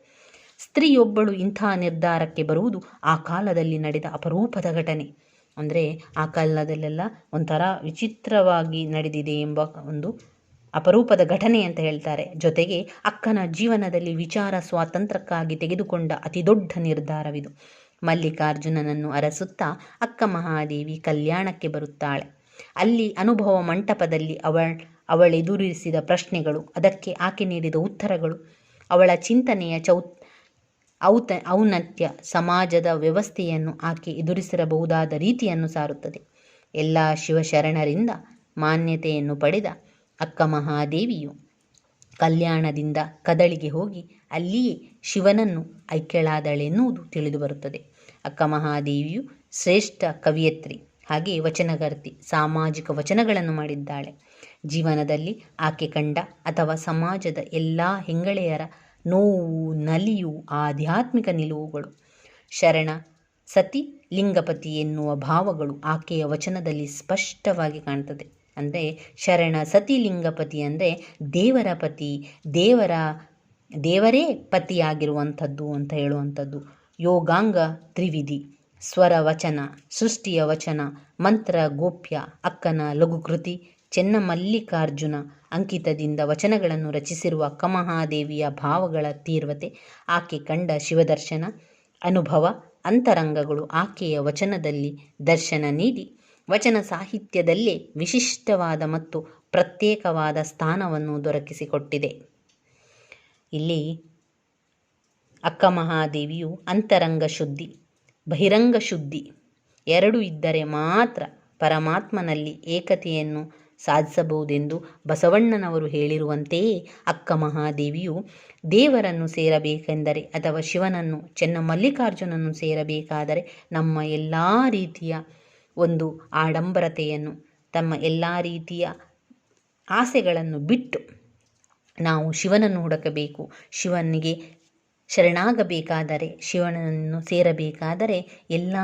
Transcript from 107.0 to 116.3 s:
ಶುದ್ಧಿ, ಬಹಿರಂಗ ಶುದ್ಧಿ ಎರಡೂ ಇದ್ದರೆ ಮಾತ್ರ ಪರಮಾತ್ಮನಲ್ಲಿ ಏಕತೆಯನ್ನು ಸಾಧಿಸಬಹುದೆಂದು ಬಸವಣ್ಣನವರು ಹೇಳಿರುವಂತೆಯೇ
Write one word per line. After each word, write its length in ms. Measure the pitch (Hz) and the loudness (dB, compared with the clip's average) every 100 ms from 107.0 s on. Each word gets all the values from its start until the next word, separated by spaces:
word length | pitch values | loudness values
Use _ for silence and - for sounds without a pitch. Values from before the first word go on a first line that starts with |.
| 160 160 | 4 2
ಶುದ್ಧಿ, 520 | 156 - 147 139 165 - _ _ _ _ 156 | 0 -2 -4 -6 -10 -16 _ _ _ _ -6
ಬಹಿರಂಗ 460 | 156 196 208 240 226 | 2 4 6 6 4
ಶುದ್ಧಿ 560 | - 170 143 147 - - _ _ _ _ - | 0 -6 -6 -8 -10 -20 _ _ _ _ 2
ಎರಡೂ 340 | 170 202 233 | 4 6 4
ಇದ್ದರೆ 420 | 190 151 160 160 | -2 -2 -2 0
ಮಾತ್ರ 600 | 151 151 160 202 240 - 143 - _ - | -2 -2 0 2 2 -2 -10 -12 _ -2
ಪರಮಾತ್ಮನಲ್ಲಿ 1040 | 156 156 160 180 - 202 170 151 151 151 170 | 2 2 2 -2 -2 -6 -2 -4 -4 -10 -4
ಏಕತೆಯನ್ನು 1040 | 170 170 190 175 156 151 151 160 - _ _ - | -4 0 -2 0 -4 -2 -6 -8 -16 _ _ 0
ಸಾಧಿಸಬಹುದೆಂದು 1000 | 151 156 - 160 156 147 143 147 165 - - 151 | 2 2 0 0 -2 0 -2 -2 -6 -10 -16 -6
ಬಸವಣ್ಣನವರು 800 | 156 170 208 233 214 180 165 151 | 2 4 6 4 2 0 -2 -2
ಹೇಳಿರುವಂತೆಯೇ 1000 | 147 147 156 151 | -2 0 0 -2